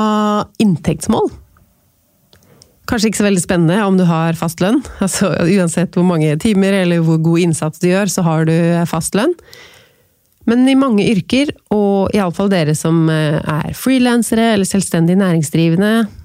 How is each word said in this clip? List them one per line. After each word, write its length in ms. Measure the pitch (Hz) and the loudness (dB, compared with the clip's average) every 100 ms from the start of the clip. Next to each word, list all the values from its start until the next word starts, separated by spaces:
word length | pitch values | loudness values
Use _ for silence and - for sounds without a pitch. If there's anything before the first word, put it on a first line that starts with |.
| 214 214 214 208 - - | 0 0 0 -2 -4 -2
inntektsmål. 720 | 214 160 - 151 - 220 392 - - _ _ _ _ _ _ _ _ _ _ - - _ - | 0 0 -2 -6 -2 -2 -2 -6 -20 _ _ _ _ _ _ _ _ _ _ -20 -20 _ -6
Kanskje 180 | 240 214 | -2 -2
ikke 120 | 190 | 0
så 80 | 208 | 0
veldig 160 | 190 | 0
spennende 400 | - 180 160 190 196 | 0 0 2 2 2
om 100 | 190 | 2
du 80 | 175 | 2
har 280 | 160 165 165 | 0 -2 -2
fast 240 | 165 - | -6 -2
lønn. 200 | 185 269 - - | 0 0 -4 -6
Altså, 260 | 190 - 190 | -4 -2 -2
uansett 640 | - 170 202 170 170 175 180 | 0 0 2 0 -2 -2 0
hvor 80 | 180 | 0
mange 260 | 170 156 151 | 2 0 0
timer 320 | 226 196 196 196 | 0 2 2 2
eller 220 | 175 170 | 0 0
hvor 160 | 165 160 | 2 2
god 240 | 160 170 175 | 2 2 0
innsats 340 | 156 156 - | -2 -6 -2
du 120 | 180 | 0
gjør, 180 | 185 202 | 0 0
så 140 | 196 170 | -2 0
har 220 | 156 160 | 0 0
du 80 | 165 170 170 170 | 0 0 0 -2
fast 240 | 165 - 190 | -4 -4 0
lønn. 200 | 285 349 - - - - _ _ _ _ _ _ - | 0 -2 -10 -20 -20 -20 _ _ _ _ _ _ 0
Men 160 | 240 262 | 2 4
i 60 | 269 | 4
mange 260 | 269 208 196 | 2 2 2
yrker, 460 | 196 - 247 294 - - | 0 0 0 -2 -6 -4
og 400 | 208 202 196 185 | -2 0 0 0
i 60 | 208 | 0
alle 140 | 180 | -2
fall 160 | 160 202 | -2 0
dere 240 | 185 151 | 0 0
som, 300 | 151 165 165 160 | 0 0 2 2
eh, 280 | 156 156 156 | 0 0 -2
er 380 | - 156 - - | -4 -4 -6 -4
freelancere 720 | 247 262 247 240 214 226 226 | 0 2 2 0 0 0 2
eller 120 | 208 185 | 0 0
selvstendig 500 | 196 - 170 165 190 | -2 -2 0 2 2
næringsdrivende, 920 | 190 165 147 170 165 165 208 226 208 - | 2 0 0 0 2 2 0 0 -2 -8